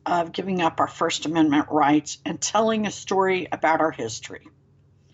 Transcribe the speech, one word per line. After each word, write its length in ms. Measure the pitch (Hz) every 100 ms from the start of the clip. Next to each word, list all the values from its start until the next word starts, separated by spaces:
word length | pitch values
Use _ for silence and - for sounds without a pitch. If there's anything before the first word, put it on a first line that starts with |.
| -
of 260 | 175 170
giving 300 | - 185 185
up 180 | 165 -
our 80 | 143
First 380 | - 165 - 151
Amendment 420 | 165 156 143 143
rights 480 | 151 143 151 147 - -
and 140 | 165
telling 460 | - 208 220 220 208
a 60 |
story 560 | - - 190 190 185 -
about 300 | - 156 156
our 80 | 160
history. 580 | 147 113 - - 92 - _ _ _ _ _ _